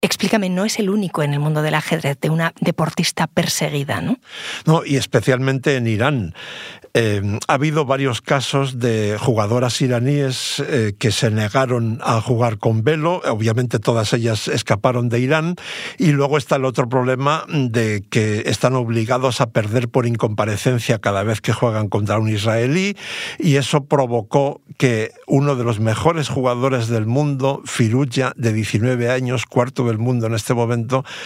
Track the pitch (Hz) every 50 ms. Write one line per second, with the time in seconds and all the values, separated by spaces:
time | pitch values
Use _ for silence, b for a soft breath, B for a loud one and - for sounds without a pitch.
0 | - 190 - - - - - 220 196 185 180 180 196 220 - - 220 190 196 214
1 | 202 175 - - 151 147 143 143 147 151 156 147 151 151 151 156 147 - 165 165
2 | - 139 143 - - 160 156 165 165 165 - - - - 165 - 160 156 - -
3 | 175 - - - 170 160 _ - 175 185 - - 160 151 147 147 139 143 117 92
4 | - 170 226 - B B B B B B B B B - 160 165 - - 143 135
5 | 110 - - 127 104 - 131 123 131 135 135 131 120 160 143 131 120 113 113 101
6 | 117 139 151 127 98 82 82 B B B B B B B B B B - _ 120
7 | 117 110 104 101 98 101 101 113 - - 156 135 143 156 151 156 151 120 135 135
8 | 139 135 123 110 - - 151 139 120 - - 139 139 135 127 123 120 123 113 110
9 | 107 104 107 104 - - 120 110 107 101 113 127 123 123 113 - 143 127 123 120
10 | 120 131 147 143 139 135 127 - - - - - 143 - 165 131 110 104 98 -
11 | - 117 98 - - 117 107 107 110 104 - 135 127 123 123 123 117 113 110 120
12 | - - 127 113 104 123 131 113 123 120 110 104 - 120 113 113 107 135 156 160
13 | 151 165 180 180 - 143 123 107 110 113 110 117 123 120 - 120 107 - 120 117
14 | 110 101 - 120 117 117 110 104 - - 147 113 - - 110 101 - 131 127 123
15 | 120 120 113 120 127 127 147 156 156 170 180 B B B B B B B B B
16 | - 165 147 139 139 139 143 151 - - 156 139 131 131 120 - 135 117 123 131
17 | 123 127 131 127 139 143 151 160 - - - 147 135 123 113 120 113 110 107 104
18 | 98 - - 120 107 107 107 104 - - 123 - - 127 127 131 123 117 117 117
19 | 113 110 127 127 131 135 117 - 135 113 110 120 107 104 107 127 120 120 - 135
20 | 120 120 117 110 131 120 107 104 107 104 107 98 - 135 123 120 113 - 120 107
21 | - 104 101 98 98 107 113 104 - - 123 - - 120 110 110 107 101 - 110
22 | 101 104 107 107 110 110 107 104 98 113 110 113 117 127 143 185 190 202 202 B
23 | B B B B B B B B 330 175 139 139 139 - - 147 139 - - 143
24 | 135 120 120 120 104 104 - 143 139 139 147 - _ _ - _ - 131 120 110
25 | 110 - - - - - 110 135 143 143 139 123 120 120 117 101 107 113 110 -
26 | - 160 170 165 143 - 131 139 127 127 123 120 123 135 131 127 113 113 120 113
27 | 107 110 117 139 151 147 143 135 131 135 139 - - - - - 123 110 110 127
28 | 143 120 120 135 131 123 - - 120 113 107 110 110 104 - 104 107 123 127 123
29 | 120 120 127 131 131 123 123 120 117 - - 131 123 123 135 - 131 120 113 107
30 | 113 123 131 120 113 113 113 110 104 - 127 117 120 117 120 120 117 110 127 131
31 | 131 B B B B